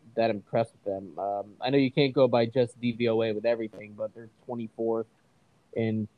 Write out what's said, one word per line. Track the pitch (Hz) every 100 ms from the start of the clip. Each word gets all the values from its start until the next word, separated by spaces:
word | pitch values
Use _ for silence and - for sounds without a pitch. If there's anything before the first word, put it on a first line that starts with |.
| - 113
that | 113
impressed | 104 - 120 117
with | _ 101
them. | 98 95 76
Um, | 98 101 101 98
I | 123
know | 139
you | 135
can't | 127 139
go | 131 127
by | 120 117
just | 131 120 -
D | 120
V | 113 117
O | 110
A | 113
with | 104 113
everything, | 117 113 - 104 104
but | 107
they're | - 113 _ -
twenty-fourth | 120 110 - 113 113 113 _ _ _ _ _ _
in | - 113 110 107